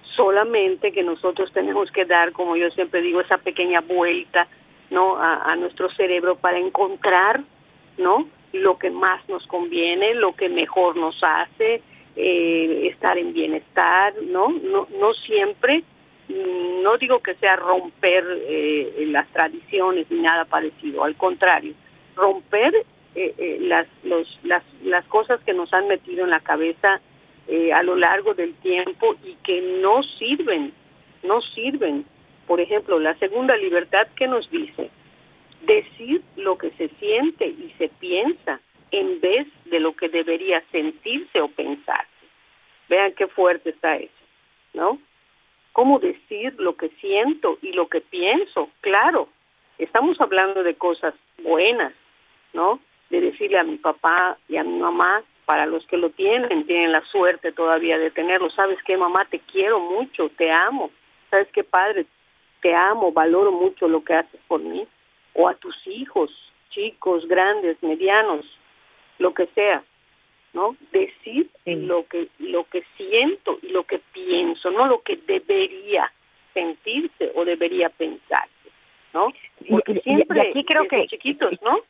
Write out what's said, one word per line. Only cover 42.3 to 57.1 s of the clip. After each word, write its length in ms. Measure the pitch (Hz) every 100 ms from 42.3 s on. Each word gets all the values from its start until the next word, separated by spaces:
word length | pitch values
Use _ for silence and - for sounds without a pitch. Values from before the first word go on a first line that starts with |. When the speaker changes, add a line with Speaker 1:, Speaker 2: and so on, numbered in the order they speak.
| _ _ _ _ _ _
Speaker 1:
Vean 240 | 180 196 185
qué 100 | 190
fuerte 440 | - 180 170 170
está 260 | - 165 147
eso, 160 | - _ _ _ _ _ _
¿no? 240 | 160 175 277 _ _ _ _ _ _ _
¿Cómo 260 | 226 254 277
decir 560 | 370 - _ 208 247 262
lo 180 | 185 160
que 140 | 160 -
siento 580 | 196 196 254 302 196 156
y 100 | 190
lo 160 | 180 170
que 140 | 165
pienso? 680 | - 180 180 277 403 - 147 _
Claro, 460 | 202 196 277 320 147 _ _ _ _ -
estamos 420 | 160 220 302 359
hablando 420 | 233 190 190 196
de 120 | 175
cosas 400 | 165 175 165 165 - _ -
buenas, 500 | 160 165 196 240 143 - _ _ _ _ _
¿no? 280 | 165 180 262 _ _ _
De 120 | 175
decirle 380 | 180 - 208 185
a 60 |
mi 140 | 165 156
papá 580 | 165 156 165 175 180 - _
y 80 | 160
a 80 |
mi 140 | 170 175
mamá, 440 | 175 175 180 208 220 _ -
para 140 | 151 151
los 180 | 160 -
que 120 | 180
lo 100 | 170
tienen, 560 | - 196 240 247 165 151
tienen 260 | 175 165
la 100 | 160 -